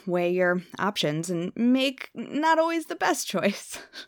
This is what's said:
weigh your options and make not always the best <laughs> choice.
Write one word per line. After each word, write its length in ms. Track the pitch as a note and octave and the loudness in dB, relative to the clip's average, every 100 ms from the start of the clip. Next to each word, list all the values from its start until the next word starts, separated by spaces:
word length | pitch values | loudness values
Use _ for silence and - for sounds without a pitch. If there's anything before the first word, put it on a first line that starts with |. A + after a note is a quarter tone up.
| F#3 | -2
weigh 240 | F3 F3 | 0 2
your 320 | F3+ F3+ F3+ - - | 2 2 0 -4 -4
options 520 | F#3+ - D3+ D#3 F3 | -2 0 -2 -2 -2
and 260 | E3+ F3+ - | -4 -4 0
make 540 | A#3+ C4 C4+ C4+ - | 2 4 2 -2 -10
not 460 | - - C#4+ D#4+ D#4+ | -12 -6 0 4 4
always 280 | E4 E4 D#4 | 4 0 -4
the 80 | E4+ | -2
best 300 | - - - | 0 0 -2
<laughs> 60 | F3+ | 0
choice. 440 | G3 - - - - - | 0 -2 -8 -16 -16 -20